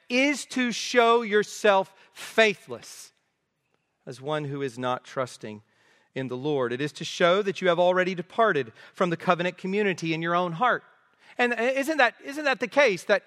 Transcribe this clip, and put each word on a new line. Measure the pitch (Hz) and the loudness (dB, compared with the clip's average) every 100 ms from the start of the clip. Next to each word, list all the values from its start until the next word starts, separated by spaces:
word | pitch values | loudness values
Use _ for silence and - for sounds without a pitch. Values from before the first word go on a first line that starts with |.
| - | -4
is | 247 277 277 - | 0 2 0 -4
to | 262 247 | -2 -2
show | 214 - 247 233 233 | -2 0 4 4 4
yourself | 226 208 202 - 214 196 190 _ _ | 2 0 0 0 2 4 2 _ _
faithless | - - - 220 185 - 117 - - - _ _ _ _ _ _ _ _ _ - | -18 -6 2 4 2 -10 -16 -16 -20 -20 _ _ _ _ _ _ _ _ _ -18
as | 123 | -12
one | 135 151 | -6 -4
who | 147 139 | -4 -6
is | 139 117 | -8 -4
not | 127 127 | -4 -4
trusting | - - 127 - 113 107 _ _ _ _ _ | -6 -6 -6 -8 -14 -16 _ _ _ _ _
in | 135 131 | -8 -6
the | 127 | -4
Lord. | 143 143 120 | -2 0 -2
It | 123 | -2
is | 147 | -6
to | - | -8
show | 165 - 175 190 | -10 2 2 4
that | 196 180 | 0 -2
you | 180 | 0
have | 170 | 4
already | 180 180 180 | 4 4 0
departed | 180 175 - 226 156 117 - - | -2 -6 0 2 2 -2 -10 -12
from | - 180 | -2 -2
the | 165 | -2
covenant | - 170 180 180 | 0 0 -2 -6
community | 185 196 208 175 165 | -4 -2 -2 -2 -4
in | 160 | -4
your | 165 | -2
own | 175 180 | -2 -2
heart. | 165 247 185 - _ _ _ _ - | 0 0 0 -6 _ _ _ _ -2
And | 240 233 | -2 0
isn't | 233 269 277 311 | -2 -2 -2 2
that, | 240 - | 2 0
isn't | 277 277 | -14 -6
that | 294 247 | -2 -2
the | 240 | -2
case, | - 277 180 | 2 4 2
that | - 196 | 0 0